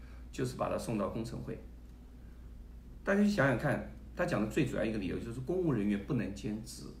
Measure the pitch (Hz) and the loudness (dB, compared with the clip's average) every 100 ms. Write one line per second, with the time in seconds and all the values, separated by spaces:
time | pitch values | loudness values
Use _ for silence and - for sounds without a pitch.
0 | - - - - 127 - 90 98 - 107 | -12 -12 -8 -2 -2 0 0 0 0 0
1 | 98 113 113 - - - - - - - | 2 0 -4 -4 -6 -8 -10 -14 -16 -16
2 | - - - - - - - - - - | -16 -14 -14 -14 -14 -12 -14 -14 -14 -4
3 | - 101 104 - 135 123 147 104 - - | 2 6 6 6 6 4 2 0 -2 -10
4 | - - - 101 107 - 131 - 110 107 | -8 -2 2 2 2 4 2 2 0 0
5 | 90 90 113 123 131 185 170 117 101 98 | -2 -2 -4 -4 -2 2 4 4 4 2
6 | - 120 95 101 104 107 - - - - | 2 0 0 -2 -4 -4 -6 -10 -12 -14